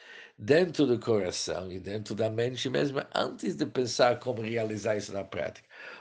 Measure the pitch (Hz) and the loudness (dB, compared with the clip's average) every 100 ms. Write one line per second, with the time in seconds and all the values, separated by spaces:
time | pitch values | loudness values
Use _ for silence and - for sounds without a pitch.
0 | - - - - 107 147 180 151 139 117 | -20 -20 -20 -10 4 4 6 4 4 4
1 | 120 110 90 - - 82 92 92 92 104 | 4 2 2 -2 -4 -4 -6 -8 -8 -8
2 | 107 104 110 110 120 127 131 135 147 135 | -6 -2 -2 0 -2 -2 -2 0 0 -2
3 | 143 - - 240 240 156 156 - 123 - | -2 0 -2 -2 -6 -2 -2 0 -2 4
4 | 127 120 123 113 110 113 110 107 101 107 | 4 4 -2 -4 -4 -2 -2 -2 -2 -2
5 | 101 98 95 92 71 - _ - - - | -2 -8 -6 -6 -6 -8 _ -20 -18 -18